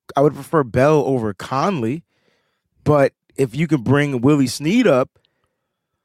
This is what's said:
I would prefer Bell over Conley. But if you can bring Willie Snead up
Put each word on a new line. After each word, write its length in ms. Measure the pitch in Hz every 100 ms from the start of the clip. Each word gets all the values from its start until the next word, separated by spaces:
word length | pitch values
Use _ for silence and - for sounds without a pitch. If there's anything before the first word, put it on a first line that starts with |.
| -
I 60 | 143
would 140 | 147
prefer 280 | 139 - 160
Bell 400 | 123 123 143 156 127
over 280 | 131 110
Conley. 720 | 95 - 131 175 170 113 160 - _ _ _ _ _ _ _
But 280 | - 147 135 - _ -
if 200 | 135 143
you 100 | 160
can 160 | 151
bring 380 | 110 143 143 131
Willie 260 | 131 151 127
Snead 400 | - 151 233 208
up 240 | 127 135 _ _ _ _ _ _ _ _ _